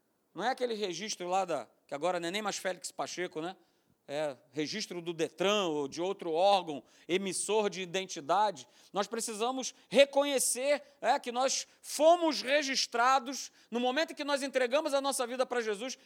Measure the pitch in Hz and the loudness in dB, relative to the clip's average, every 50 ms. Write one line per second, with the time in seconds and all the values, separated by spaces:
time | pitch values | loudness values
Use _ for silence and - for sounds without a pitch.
0 | _ _ _ _ _ _ - 160 196 240 262 254 247 240 226 208 214 185 170 156 | _ _ _ _ _ _ -8 -4 -2 -2 0 0 -2 -2 -2 -2 -4 -4 -4 -6
1 | 208 220 - - 180 175 185 196 190 175 160 135 110 - _ _ _ _ 143 143 | -6 -6 -6 -6 -4 0 0 0 0 0 -2 -4 -4 -8 _ _ _ _ -6 -2
2 | 151 180 180 175 170 170 185 214 214 196 180 - - 190 185 170 - - - - | -2 0 0 0 -2 -4 -4 -4 -2 -4 -4 -4 -4 -4 -6 -6 -8 -10 -8 -6
3 | 151 - - - 180 175 - 156 160 175 190 - _ _ _ _ _ _ _ _ | -6 -6 -6 -6 -6 -6 -6 -6 -8 -8 -10 -12 _ _ _ _ _ _ _ _
4 | _ - 139 147 156 147 131 - _ _ - 143 151 139 151 214 208 - 190 175 | _ -8 -4 -4 -4 -4 -4 -8 _ _ -4 -4 -4 -2 -4 -6 -6 -6 -8 -8
5 | 170 170 175 156 160 139 - - 175 196 208 214 196 170 156 147 143 139 - 156 | -6 -6 -4 -2 -2 -2 -2 0 2 4 4 4 2 2 0 0 -2 -4 -4 -4
6 | 170 190 196 196 185 175 156 165 185 202 202 190 180 165 147 131 - _ _ - | -4 -4 -4 -4 -4 -2 2 4 6 6 6 4 2 0 -8 -10 -10 _ _ -16
7 | - - 165 190 196 190 165 - - - 202 220 208 202 170 180 190 175 165 190 | -6 -2 -2 -2 -2 -2 -4 -4 -2 0 2 2 2 0 -2 -4 -6 -6 -4 -6
8 | 190 180 - 170 143 135 170 196 220 214 180 131 127 - _ - - _ - 185 | -6 -6 -8 -6 -2 0 2 2 2 2 0 -4 -10 -20 _ -20 -16 _ -4 -4
9 | 208 - 233 233 214 - 220 196 226 240 262 262 240 - - _ - _ 175 240 | -2 -2 -4 -6 -4 -4 -4 -2 -2 -2 -2 -4 -6 -8 -10 _ -10 _ 6 6
10 | 277 277 - 269 285 285 277 254 247 - - 240 254 285 294 269 - - - _ | 6 6 6 2 2 2 2 0 0 0 0 0 0 0 0 0 -2 -6 -12 _
11 | - 214 262 277 - 247 233 247 262 262 - - - - _ _ - - - - | 0 2 2 2 0 -4 -2 0 0 0 0 -2 -6 -8 _ _ -14 -8 0 6
12 | 294 320 339 349 339 320 269 196 208 247 277 302 294 269 262 - - - - 233 | 8 8 8 8 6 2 0 0 0 0 2 2 2 0 -2 -2 -2 0 0 2
13 | 233 254 269 269 240 247 269 233 - - - _ _ _ - 240 247 247 254 294 | 4 4 4 4 2 -2 -8 -10 -10 -12 -16 _ _ _ -4 -2 0 0 2 0
14 | 330 330 311 - 294 277 285 269 269 277 226 262 254 240 247 302 311 302 269 277 | 0 -2 -4 -6 -4 -2 -2 -2 -2 -2 0 0 2 2 2 2 2 2 0 0
15 | 269 277 262 - 254 226 254 247 254 247 240 247 226 220 208 190 233 262 - - | 0 0 -2 -2 -2 -2 -2 -2 -2 -2 -2 -2 -2 -2 -4 -4 -6 -8 -8 -10
16 | - | -16